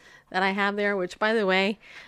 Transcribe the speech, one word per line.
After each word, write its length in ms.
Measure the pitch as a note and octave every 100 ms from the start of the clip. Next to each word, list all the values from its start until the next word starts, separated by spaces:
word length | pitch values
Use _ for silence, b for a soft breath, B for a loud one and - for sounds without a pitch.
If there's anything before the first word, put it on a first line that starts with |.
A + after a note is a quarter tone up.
| B B B
that 100 | F#3
I 100 | F#3+
have 260 | G3+ G3+ G3+
there, 180 | G3+ G3+
which, 240 | F3+ -
by 140 | G#3+
the 120 | A3+ F#3+
way, 320 | F#3 G3 G#3+ B B